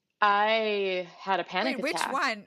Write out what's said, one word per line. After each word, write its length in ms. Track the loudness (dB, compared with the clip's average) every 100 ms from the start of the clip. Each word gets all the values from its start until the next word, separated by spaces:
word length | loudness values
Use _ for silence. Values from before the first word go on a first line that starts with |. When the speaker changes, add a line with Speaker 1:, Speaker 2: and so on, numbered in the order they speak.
| _ 0
Speaker 1:
I 840 | 2 4 4 2 2 0 0 -2 -6 -8
had 200 | -2 -2
a 40 |
panic 340 | 0 -2 -2 -2
Speaker 2:
Wait, 60 |
which 120 | -2 -2
Speaker 1:
attack. 180 | -2
Speaker 2:
one? 300 | 0 -2 -4